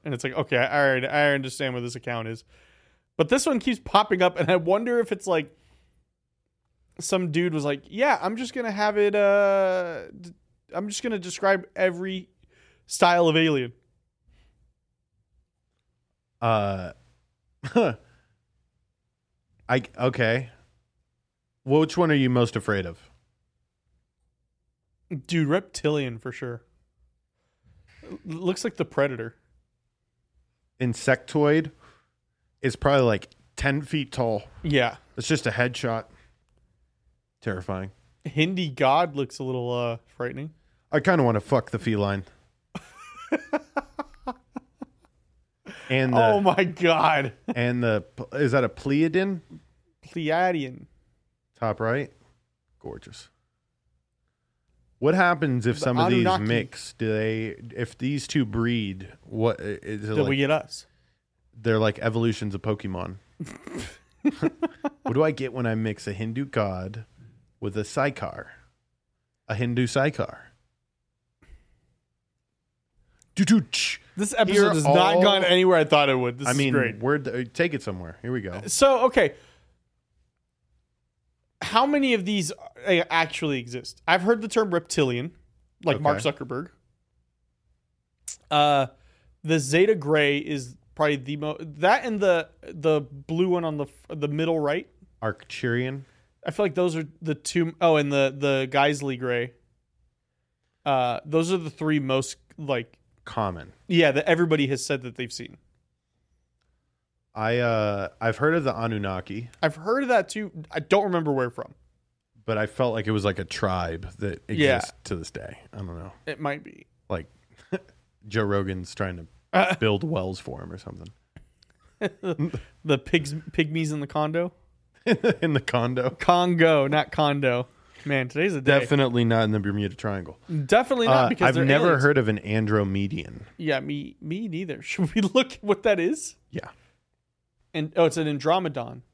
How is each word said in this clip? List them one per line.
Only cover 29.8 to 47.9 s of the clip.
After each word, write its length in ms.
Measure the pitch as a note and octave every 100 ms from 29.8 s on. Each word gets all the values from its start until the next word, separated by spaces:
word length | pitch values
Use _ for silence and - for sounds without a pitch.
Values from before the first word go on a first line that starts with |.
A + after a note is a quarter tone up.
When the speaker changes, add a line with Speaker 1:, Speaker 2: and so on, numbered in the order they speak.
| _ _ _ _ _ _ _ _ _ _
Speaker 2:
Insectoid 920 | B2+ A#2 - B2+ - D#3 D3 D#3 D#3 _ - _ _ _ _ _ _ _
is 140 | C3 -
probably, 280 | C#3 C#3 A#2+
like, 220 | G2+ - _ _ -
ten 260 | C#3 C#3
feet 300 | C#3+ D#3+ C3+
tall. 320 | - A#2 G#2 - -
Speaker 1:
Yeah. 340 | D#3 C#3+ A#2+ - _ -
Speaker 2:
It's 100 | A#2+
just 180 | D#3 A#2
a 40 |
headshot. 540 | G#2+ B2 B2 B2 A2+ - - _ _ _ _ _ _ _ _ _ _ _ _
Terrifying. 500 | A#2 F#2 F#2 F#2+ F#2+ _ _ _
Speaker 1:
Hindi 440 | D3 C#3+ E3 F#3+ E3
god 480 | B2+ C3+ D3 E3+ C#3+
looks 220 | C3+ -
a 40 |
little, 280 | C3 B2+ A#2+
uh, 240 | B2 A#2+ A#2 _
frightening. 440 | _ B2 C3 D#3 _ _ _ _
Speaker 2:
I 80 | D3+
kinda 240 | F#3+ F3
wanna 160 | B2 G#2+
fuck 320 | - C3 -
the 60 | G#2+
feline. 420 | A#2 G#2 G2+ G2 F#2+
Speaker 1:
<laughs> 60 | _ _ _ _ - - - - - - - - D4 - - - - C#4+ - - B3 _ - _ _ C4+ _ _ _ _ _ _ _ - - -
Speaker 2:
And 220 | C3 C3
the, 100 | A#2+
Speaker 1:
Oh 180 | A3+ G#3
my 220 | G3 F3
god. 680 | F3+ D#3+ E3 D#3+ D#3+ D3+ C3 -
<laughs> 100 | - A#2+
Speaker 2:
and 260 | A#2+ B2
the, 220 | A#2+